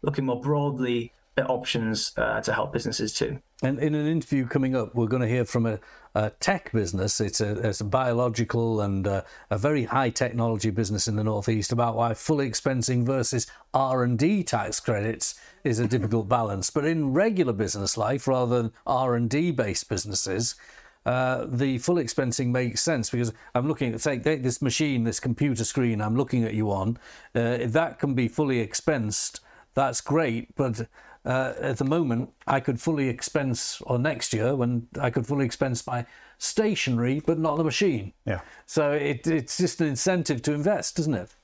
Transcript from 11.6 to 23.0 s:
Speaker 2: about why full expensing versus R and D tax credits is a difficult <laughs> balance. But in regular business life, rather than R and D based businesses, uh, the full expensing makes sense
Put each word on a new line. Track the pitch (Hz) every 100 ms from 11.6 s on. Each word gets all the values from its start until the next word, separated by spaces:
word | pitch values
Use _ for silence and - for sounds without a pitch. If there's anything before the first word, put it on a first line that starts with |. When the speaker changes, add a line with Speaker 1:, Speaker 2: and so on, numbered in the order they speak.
| 98
Speaker 2:
about | 117 120 110
why | 117
full | 110 - 156
expensing | 139 110 - 131 117 123 120
versus | 135 123 127 - - -
R | - 135 131
and | 123 120
D | 151 208
tax | 170 117 98 -
credits | - 107 107 113 - - - -
is | - 113
a | 120
difficult | 123 104 113 98
<laughs> | 120
balance. | 110 98 92
But | -
in | 147 165 143
regular | 135 214 196 143
business | 104 104 107 98 -
life, | 107 135 -
rather | 131 123 123
than | 113 - -
R | 127 127 120
and | 117
D | 135 175
based | 135 110 95 -
businesses, | 98 104 95 - 95 117 - - - - _ -
uh, | 123 127 127 -
the | 123 139 131
full | - 175
expensing | 123 - 131 117 127
makes | 123 127 117
sense | - 156